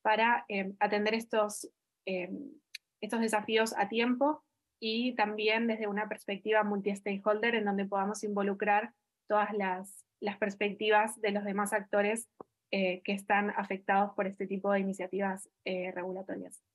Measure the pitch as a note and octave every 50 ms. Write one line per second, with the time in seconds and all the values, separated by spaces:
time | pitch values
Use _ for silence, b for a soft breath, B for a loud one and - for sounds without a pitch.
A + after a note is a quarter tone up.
0 | _ A3+ G#3+ G#3+ A3+ A#3 A#3+ A#3 - _ G#3 G3 F#3+ F#3+ G3 _ G#3+ G#3 G#3 G#3
1 | G#3 G#3+ A3 A3+ A3+ _ - A3 G#3 G#3 G#3 - - - _ _ _ _ _ _
2 | _ F#3+ F#3+ F#3 F3+ F#3 G3 G3 - - - - _ _ _ - _ _ _ _
3 | - G#3+ - A3+ A3+ A3 A3 G#3 G#3+ - A3 A3 A3+ A3+ A#3 - G3+ G3 A3+ A3+
4 | A#3 B3 B3 B3 C#4 D4 D4+ D4+ _ _ _ _ _ _ _ _ A3+ A3 A3 A#3
5 | A#3+ B3+ A#3+ A#3 G#3+ G#3 G#3+ G#3+ G#3+ G#3+ A3 A3+ A#3 A#3 A3 A3 A3 G#3 G3+ G#3
6 | G#3+ G#3 G#3+ - - - G3+ G3 _ G#3+ G#3+ G#3+ G#3 G#3 G#3 G3+ G3 G3+ G3+ G3
7 | _ G#3 G3 G3 - G#3+ G#3 G#3 A3 A#3 A#3 A3+ G#3 G3+ G3+ G3 G3 G3 G3+ G3
8 | F#3+ G3 G#3 - - G#3 G#3 G3+ G3+ G3 G3 G3 G#3+ G#3 G#3 G#3 A3 A#3 _ _
9 | _ _ _ _ _ _ G#3 G#3 G#3 G#3+ A3 G#3 G3 F#3+ F#3 F#3 G3 - - -
10 | _ _ _ _ - G3+ G3 - A3 G3+ G3 - G#3+ G#3 G3 - G#3+ G#3+ G#3+ G#3
11 | G#3+ A3+ - - G#3+ G#3 G3+ G#3 G#3 G#3 F#3+ G3+ G#3 G3+ A3 G#3+ G3+ _ - G3+
12 | G3+ G#3 A3 A3+ - _ _ _ - _ _ _ _ _ - G3 F#3+ F#3 F3+ F#3
13 | _ - G3+ G3 G3 - G#3 G3+ G#3 G#3 G#3 - G3+ - G3 F#3+ - - G3 G3
14 | G#3 G3+ G3+ - G3 F#3+ G3 _ G3+ F#3+ G3 F#3+ G3 G3+ G3+ G3 F#3+ G3 F#3+ F#3+
15 | F3+ F#3 - F#3+ G3 G3 F#3+ G3 - _ _ _ _ F#3+ F#3+ F#3 F3+ F#3 F#3 F3+
16 | F3+ F#3+ F#3 F#3+ G3 F#3+ F#3+ G3 F#3 F#3 - - _ _